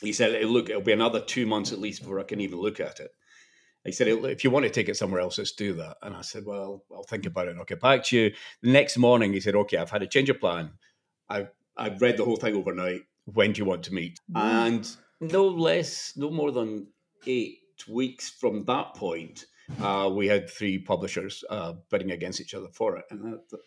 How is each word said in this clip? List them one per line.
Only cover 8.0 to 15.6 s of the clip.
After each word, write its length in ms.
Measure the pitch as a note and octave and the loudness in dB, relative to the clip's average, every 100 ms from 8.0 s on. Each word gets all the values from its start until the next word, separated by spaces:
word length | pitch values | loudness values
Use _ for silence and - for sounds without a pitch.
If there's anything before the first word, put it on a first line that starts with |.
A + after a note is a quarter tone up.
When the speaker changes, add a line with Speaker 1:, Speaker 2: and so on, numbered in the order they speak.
| - | 4
Speaker 1:
to 120 | B2 | 4
you." 140 | G#2+ - - - | 4 2 -10 -2
The 100 | A#2+ | 6
next 260 | C3+ - - | 6 6 6
morning, 360 | A#2+ B2 G#2 | 8 8 6
he 80 | G2 | 2
said, 140 | G2 G2+ | 2 2
"Okay, 200 | G2+ F2 | 4 0
I've 120 | E2 | 0
had 140 | G#2 | -4
a 40 | F#2+ | 0
change 220 | C3+ C3+ | 2 2
of 100 | - | 2
plan. 320 | F2+ E2+ D#2 - _ _ _ _ - | 0 -2 -6 -12 _ _ _ _ -8
I've, 220 | G#2 G2+ _ _ - | -6 -6 _ _ -8
I've 260 | A2 F#2+ | -6 2
read 140 | A#2+ A#2 | 4 4
the 60 | |
whole 140 | A#2+ A2 | 0 0
thing 180 | A#2 G#2 | 0 -2
overnight. 460 | F#2+ F2+ F2+ - - _ - | -2 -2 -2 -4 -10 _ -4
When 260 | G#2+ G#2 | 2 4
do 80 | G#2 | 4
you 60 | G2 | 0
want 180 | F2+ E2+ | -2 -2
to 80 | |
meet?" 260 | F#2 E2+ E2+ - | -6 -6 -10 -8
Speaker 2:
Wow. 360 | A2+ G#2+ A2+ A#2 | -2 2 4 2
Speaker 1:
And 220 | A#2 G#2 - _ - | 0 -4 -14 _ -12
no 280 | E3 F#3 G3 | 0 4 4
less, 640 | F3 | 4